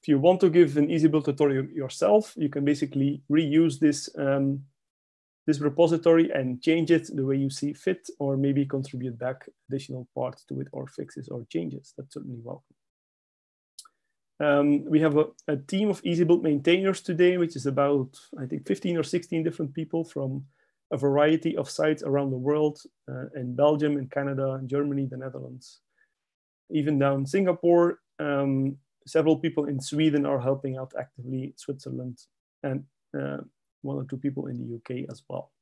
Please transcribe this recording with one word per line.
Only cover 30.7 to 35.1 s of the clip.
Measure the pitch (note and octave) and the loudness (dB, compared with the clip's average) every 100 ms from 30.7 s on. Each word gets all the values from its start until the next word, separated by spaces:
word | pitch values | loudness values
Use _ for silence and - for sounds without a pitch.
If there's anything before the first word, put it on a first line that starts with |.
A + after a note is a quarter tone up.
| C3 | -8
out | C3 - | -10 -10
actively, | C3 - B2 C3 B2+ - | -12 -14 -8 -8 -8 -12
Switzerland, | - C3+ C3+ B2+ B2+ B2 _ _ _ _ | -12 -10 -8 -10 -10 -14 _ _ _ _
and, | C#3+ C3+ C#3 _ _ C#3+ | -6 -6 -8 _ _ -8
uh, | C#2+ - - _ _ _ | -6 -8 -12 _ _ _
one | C#3 C#3 | -8 -8
or | C3 | -8
two | C3+ | -6
people | C#3+ C#3 C3+ | -6 -6 -8
in | B2 | -8
the | B2 | -10
U | A#2 - | -12 -10
K | B2 C#3+ | -6 -6